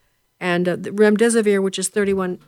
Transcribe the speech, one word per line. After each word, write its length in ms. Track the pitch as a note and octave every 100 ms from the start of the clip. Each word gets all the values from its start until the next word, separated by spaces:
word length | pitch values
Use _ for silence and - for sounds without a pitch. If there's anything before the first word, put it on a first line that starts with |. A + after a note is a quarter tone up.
| _ _ _ -
and, 300 | F3+ F3 F3+
uh, 60 | E3+
the 160 | F#3
remdesivir, 720 | G3+ G#3+ G#3 A#3 A3+ G#3 G3
which 160 | F#3+ F#3+
is 80 | F#3
thirty-one 500 | G#3+ G3+ F#3+ F#3 F3+